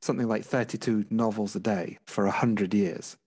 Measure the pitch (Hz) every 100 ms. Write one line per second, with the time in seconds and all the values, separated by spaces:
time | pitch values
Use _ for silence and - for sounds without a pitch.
0 | - 131 117 107 - 131 110 - - 107
1 | 101 113 113 107 101 104 110 101 82 -
2 | - - 98 - 120 107 95 104 95 -
3 | - -